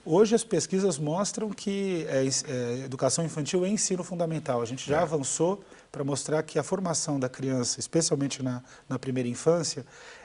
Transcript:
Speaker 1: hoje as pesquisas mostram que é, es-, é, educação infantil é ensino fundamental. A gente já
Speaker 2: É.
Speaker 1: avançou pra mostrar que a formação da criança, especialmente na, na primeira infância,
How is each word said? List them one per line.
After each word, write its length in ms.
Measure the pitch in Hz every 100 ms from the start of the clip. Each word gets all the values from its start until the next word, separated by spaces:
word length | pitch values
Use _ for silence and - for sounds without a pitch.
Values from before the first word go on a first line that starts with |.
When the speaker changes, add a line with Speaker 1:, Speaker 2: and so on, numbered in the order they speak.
Speaker 1:
hoje 300 | - 170 214
as 100 | 226
pesquisas 540 | - 170 - 190 196 147
mostram 520 | 151 170 202 - 214
que 560 | - - 196 196 170 156
é, 160 | 135
es-, 200 | 135 131 -
é, 380 | 127 120 123
educação 400 | 135 127 135 -
infantil 400 | 160 160 139 185
é 40 | 185
ensino 360 | 208 - 185
fundamental. 580 | 175 175 165 156 139 123
A 40 | 117
gente 200 | 131 139
já 120 | 147
Speaker 2:
É. 40 |
Speaker 1:
avançou 640 | 170 151 131 - 165 196 - - -
pra 140 | 143
mostrar 380 | 143 143 - 151
que 160 | 160 156
a 40 |
formação 560 | - 190 180 151 - 143
da 120 | 131
criança, 500 | - 135 131 120 -
especialmente 640 | - 165 160 147 139 135
na, 200 | 131 123 - - -
na 120 | 131
primeira 280 | 131 127 120
infância, 600 | 120 160 170 151 - 123 - - -